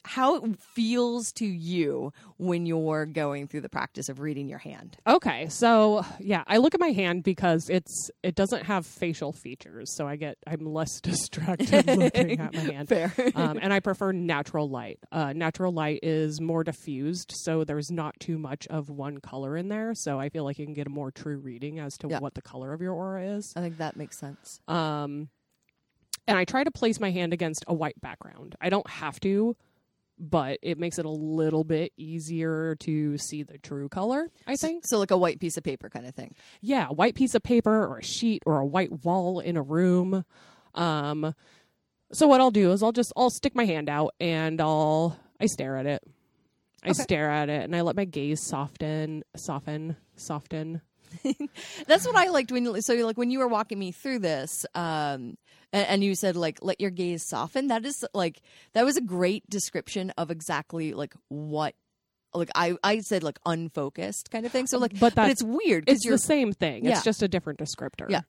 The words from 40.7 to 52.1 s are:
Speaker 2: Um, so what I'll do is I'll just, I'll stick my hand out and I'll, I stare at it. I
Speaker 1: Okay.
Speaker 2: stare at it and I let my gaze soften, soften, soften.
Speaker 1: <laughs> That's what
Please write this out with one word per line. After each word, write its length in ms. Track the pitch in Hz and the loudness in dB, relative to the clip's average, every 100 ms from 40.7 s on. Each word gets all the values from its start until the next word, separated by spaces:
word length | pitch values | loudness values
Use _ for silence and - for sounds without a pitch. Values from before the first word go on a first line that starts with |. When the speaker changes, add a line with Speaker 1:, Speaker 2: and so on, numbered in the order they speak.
| - | -2
Speaker 2:
Um, 580 | 170 151 147 151 156 156 _ _ _ _ _ _ _ | 0 0 -2 -2 -4 -6 _ _ _ _ _ _ _
so 160 | - 302 | 4 8
what 140 | 262 | 10
I'll 100 | 254 | 8
do 220 | 214 180 | 8 6
is 100 | 190 | 6
I'll 80 | 220 | 4
just, 220 | 233 233 - | 2 0 2
I'll 140 | 247 | 2
stick 260 | - 277 254 | 2 -2 2
my 80 | |
hand 240 | 220 160 147 | 2 2 0
out 260 | 147 151 - | 0 0 0
and 400 | 170 160 160 160 | 0 2 0 2
I'll, 580 | 156 156 156 156 165 160 _ _ | 2 4 4 4 2 0 _ _
I 60 | 214 | -2
stare 320 | - 135 135 | 0 -4 -2
at 80 | 139 | -2
it. 180 | 147 - _ _ _ _ _ _ _ | -4 -6 _ _ _ _ _ _ _
I 60 | - | -2
Speaker 1:
Okay. 140 | 180 | 0
Speaker 2:
stare 260 | 254 165 151 | 0 0 2
at 160 | 151 147 | 2 0
it 160 | 147 | -2
and 100 | 113 | -2
I 80 | 170 | 0
let 120 | 170 190 | 0 0
my 80 | |
gaze 380 | 190 151 143 151 | -2 -2 -2 -2
soften, 840 | - 135 139 - 156 156 156 156 - 156 | -2 -4 -6 -6 -4 -2 -4 -6 -10 -12
soften, 580 | - 143 147 151 160 156 _ - | -8 -6 -6 -8 -6 -8 _ -20
soften. 640 | - 147 - 160 156 165 - _ _ 170 | -8 -8 -6 -8 -6 -8 -12 _ _ -8
Speaker 1:
<laughs> 640 | 269 - 285 - - - 294 | -4 -4 -8 -12 -16 -14 4
That's 180 | 330 | 4
what 100 | 494 | 6